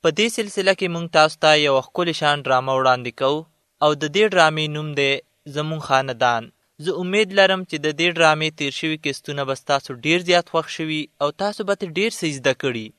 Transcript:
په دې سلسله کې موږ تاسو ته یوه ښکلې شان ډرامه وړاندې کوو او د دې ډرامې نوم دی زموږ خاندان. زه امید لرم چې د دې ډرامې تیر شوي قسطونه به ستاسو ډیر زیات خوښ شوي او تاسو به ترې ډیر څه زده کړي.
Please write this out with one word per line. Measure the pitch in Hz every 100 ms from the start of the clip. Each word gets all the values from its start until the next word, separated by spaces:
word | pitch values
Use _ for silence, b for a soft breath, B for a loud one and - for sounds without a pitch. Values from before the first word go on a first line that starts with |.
په | 170 156
دې | 226 233
سلسله | 208 202 190 190
کې | 185
موږ | 170 170 160
تاسو | 156 -
ته | 156 151
یوه | 147 135 -
ښکلې | - 170 156
شان | 151 143 131
ډرامه | 131 131 135
وړاندې | 131 127 120 -
کوو | 135 151 160 _ _ _
او | 151
د | 147 151
دې | 165 214
ډرامې | 185 160 156 156 151
نوم | 151 143
دی | 139 135 _ _ 151 143
زموږ | 151 160 -
خاندان. | 135 131 117 123 117 113 _ _ _
زه | 156 175
امید | 180 202 208 196
لرم | 190 190 185
چې | 156
د | 151 147
دې | 175 165
ډرامې | 160 156 156 156
تیر | 143 -
شوي | 160 156
قسطونه | 147 139 - 143 135
به | 135
ستاسو | - 139 - 123 147
ډیر | 175 175
زیات | 175 -
خوښ | 165 156 -
شوي | 160 156 147 _
او | 143 -
تاسو | 202 208 202
به | 202
ترې | 185 160
ډیر | 220 -
څه | 165 139
زده | 135 127
کړي. | 139 117 110